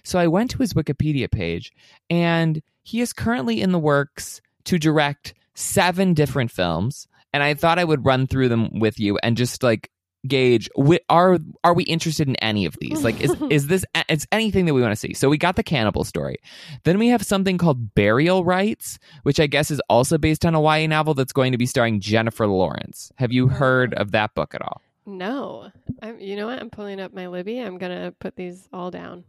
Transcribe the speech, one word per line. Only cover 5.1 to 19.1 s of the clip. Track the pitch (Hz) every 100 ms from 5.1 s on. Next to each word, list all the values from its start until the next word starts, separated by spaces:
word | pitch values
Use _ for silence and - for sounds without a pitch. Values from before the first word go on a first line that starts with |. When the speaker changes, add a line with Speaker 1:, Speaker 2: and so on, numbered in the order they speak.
| 143 - - _
Speaker 1:
seven | - - 202 180 180 190 151
different | 143 143 117
films. | - 87 82 113 - - _ -
And | 143
I | 143
thought | 143 170 170
I |
would | 170 147 131
run | 127 131
through | 131 127
them | 117 110 101
with | 110 110
you | 101 98
and | 117 117
just, | 123 -
like, | 127 110 - _ _ _ 131
gauge, | 135 127 117 - -
wi-, | 139 175 -
are, | 165 185 180 156 -
are | 175
we | 175
interested | - 165 165 151 143
in | 120
any | 110 107 82
of | -
these? | - 311
Like, | 254 110
is, | - 349
Speaker 2:
<laughs> | 285
Speaker 1:
is | 151 143
this, | 185 -
a-, | 165 -
it's | 156 -
anything | 214 220 190 170
that |
we | 135
wanna | 117 107
see? | -
So | - 135
we | 151
got | 175 190
The |
Cannibal | - 143 107 - -
Story. | 80 69 - - - - 135 156
Then | 196
we | 233
have | 240
something | - 196 190 180
called | 170 127 110
Burial | - 104 117 165 185 170
Rites, | 180 208 220 - - _